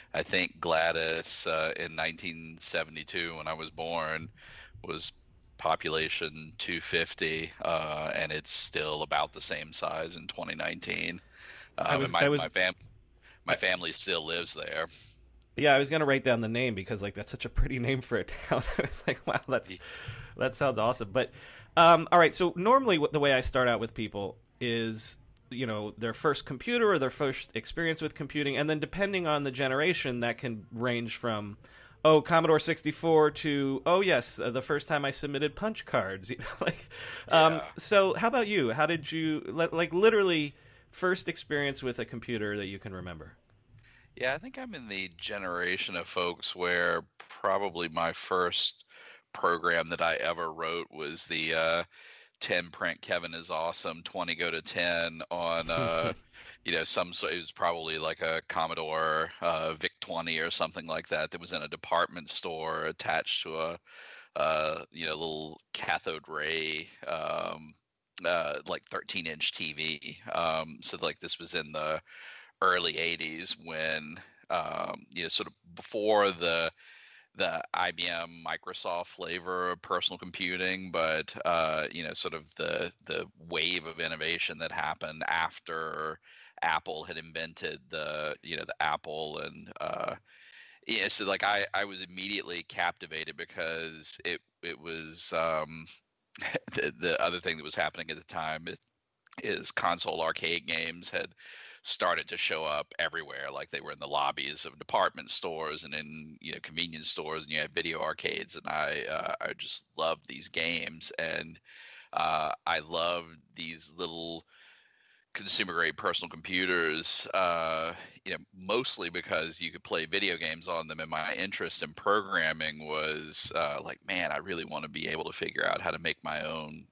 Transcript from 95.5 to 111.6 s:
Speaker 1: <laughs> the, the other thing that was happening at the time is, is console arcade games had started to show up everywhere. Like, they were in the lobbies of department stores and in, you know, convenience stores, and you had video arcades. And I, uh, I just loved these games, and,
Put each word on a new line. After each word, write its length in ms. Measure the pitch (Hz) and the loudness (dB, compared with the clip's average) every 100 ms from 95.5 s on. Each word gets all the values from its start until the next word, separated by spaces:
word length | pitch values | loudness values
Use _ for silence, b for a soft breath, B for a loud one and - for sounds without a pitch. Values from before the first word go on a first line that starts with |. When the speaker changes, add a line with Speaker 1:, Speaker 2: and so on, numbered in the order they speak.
| 78 78 80 80 - _ _ _ | 0 -2 -8 -12 -16 _ _ _
Speaker 1:
<laughs> 420 | - - - - | -10 -6 -4 -4
the, 200 | - 73 - | -2 -2 0
the 240 | 87 80 | 0 2
other 160 | 82 87 | 2 0
thing 160 | 90 80 | -2 -4
that 80 | |
was 120 | 76 - | -4 -2
happening 360 | 78 - 80 | -2 -4 -8
at 60 | 78 | -10
the 60 | - | -8
time 420 | 90 78 78 82 | -6 -4 -4 -8
is, 120 | 98 _ _ _ _ _ - | -12 _ _ _ _ _ -8
is 300 | 113 82 - | -4 -2 -2
console 500 | - 92 85 82 82 | 0 0 0 0 0
arcade 460 | 80 80 82 85 78 | 0 0 -2 -2 -2
games 420 | 82 82 85 90 | -2 -2 -4 -6
had 200 | 92 - - B B B B | -4 -6 -10 B B B B
started 460 | - - 90 82 76 | -2 0 2 0 -2
to 80 | 85 | -2
show 300 | - 80 78 | 0 0 0
up 280 | 73 - - | -2 -2 -2
everywhere. 480 | 78 82 73 67 69 | -2 -2 -6 -8 -8
Like, 180 | 69 71 | -8 -8
they 80 | 78 | -8
were 140 | 71 | -8
in 60 | 73 | -8
the 80 | 71 | -2
lobbies 580 | 71 69 - 69 76 76 | 2 2 0 -4 -4 -6
of 120 | 69 | -8
department 520 | - 110 87 76 73 | -2 2 2 0 -4
stores 560 | - 92 80 78 78 78 | -2 -2 -4 -4 -4 -6
and 80 | |
in, 440 | 76 76 78 78 76 | -8 -8 -10 -14 -14
you 100 | 78 | -10
know, 80 | 76 | -10
convenience 460 | - 78 87 80 78 | -8 -4 -4 -4 -4
stores, 360 | - 78 80 | -4 -4 -6
and 80 | 73 | -4
you 80 | 78 | -2
had 120 | 76 | -2
video 280 | 78 82 80 | -2 -2 -2
arcades. 560 | 76 78 85 78 82 82 | -2 -2 -4 -4 -6 -8
And 100 | - | -4
I, 380 | 78 76 73 - | -2 0 -2 -4
uh, 240 | 78 - - | -4 -4 -4
I 140 | - | -6
just 320 | - - - - - | -6 -4 -4 -6 -2
loved 320 | 82 78 - | 0 -2 -6
these 220 | 65 82 | -10 -6
games, 640 | - 82 85 82 82 - - | -2 -2 -2 -6 -6 -6 -4
and, 400 | 82 82 80 82 | -4 -4 -6 -12